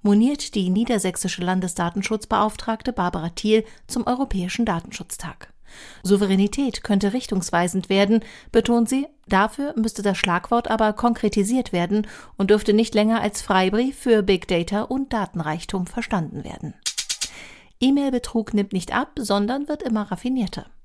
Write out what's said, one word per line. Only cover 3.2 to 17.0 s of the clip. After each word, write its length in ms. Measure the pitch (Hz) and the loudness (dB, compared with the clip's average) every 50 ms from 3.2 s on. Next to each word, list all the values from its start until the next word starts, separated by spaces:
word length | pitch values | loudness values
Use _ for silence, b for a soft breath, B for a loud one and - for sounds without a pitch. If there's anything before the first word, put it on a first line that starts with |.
| 156 170 | -6 -6
Thiel 360 | - - - 208 214 220 220 B B B B | -8 -4 2 4 4 4 2 B B B B
zum 220 | - - 254 208 - | -8 -6 -4 -2 -2
Europäischen 560 | 247 247 277 262 - 190 175 180 - - 233 | -2 -2 -2 -2 -2 -4 -4 -4 -2 -2 0
Datenschutztag. 880 | 220 180 170 - - - - 180 - - - - 165 - - - - - - B B B B B B B B B | 0 0 -4 -4 -8 -14 -14 -10 -10 -10 -10 -10 -12 -12 -14 -20 -20 -20 -20 B B B B B B B B B
Souveränität 800 | 180 202 196 208 190 196 190 196 202 202 - 277 254 214 - - | 2 4 4 4 2 4 4 2 2 0 0 -2 -2 -2 -4 -2
könnte 280 | - 208 196 202 202 | 0 2 2 2 0
richtungsweisend 760 | 196 254 - - 214 190 175 - - 170 175 180 175 190 180 - | -2 -2 -4 -2 -4 -2 -2 0 0 0 0 2 0 -2 -2 0
werden, 320 | 196 196 202 202 220 226 B B B B B B | 2 2 4 4 4 2 B B B B B B
betont 360 | - 226 226 - 233 233 233 214 | 2 2 4 4 2 2 2 2
sie, 200 | 262 269 277 - _ _ _ | 0 -2 -2 -4 _ _ _
dafür 480 | - 202 190 202 220 - - 277 294 - | 0 2 4 4 2 0 -4 -6 -4 -2
müsste 260 | 226 220 220 - - | -2 -2 -2 -2 -2
das 140 | 202 208 190 | 0 0 0
Schlagwort 540 | - - 185 170 180 - - 233 233 240 - | 2 0 0 0 0 0 0 0 0 2 0
aber 220 | 220 220 220 214 | 0 2 2 0
konkretisiert 800 | 214 - - 240 233 - - 214 - 214 196 202 240 262 240 - | 0 2 0 0 0 2 0 0 0 0 0 2 0 0 0 0
werden 340 | - 175 170 180 202 214 214 B B B B B B | 0 -2 0 2 0 0 -2 B B B B B B
und 140 | - 196 190 | -4 2 4
dürfte 220 | 208 214 - - | 4 4 4 4
nicht 220 | 208 214 233 - - | 4 4 2 2 2
länger 260 | 214 208 220 226 226 | 2 4 4 2 2
als 220 | - 208 202 - | 0 -2 -4 -6
Freibrief 560 | - - 202 185 185 185 208 220 247 262 277 - | -2 2 2 4 4 4 2 2 0 0 -2 -2
für 240 | - 262 226 214 | 2 4 4 4
Big 240 | 202 190 196 180 - | 6 4 2 2 2
Data 360 | - 190 170 170 - 202 208 | 0 0 0 0 0 -2 -2
und 300 | 220 - 254 262 269 - | -2 -2 -2 -4 -2 -2
Datenreichtum 760 | - 220 196 - - 175 165 156 156 170 - - - 190 180 - | -2 -2 -2 -2 -4 -6 -4 -4 -4 -6 -6 -6 -4 -4 -4 -4
verstanden 560 | - - 233 - 233 190 160 - - - - | -6 -8 -4 -2 -2 -2 -2 -2 -6 -10 -10
werden. 300 | - - - - 147 - _ _ - - - | -10 -12 -10 -10 -12 -12 _ _ -8 -8 -8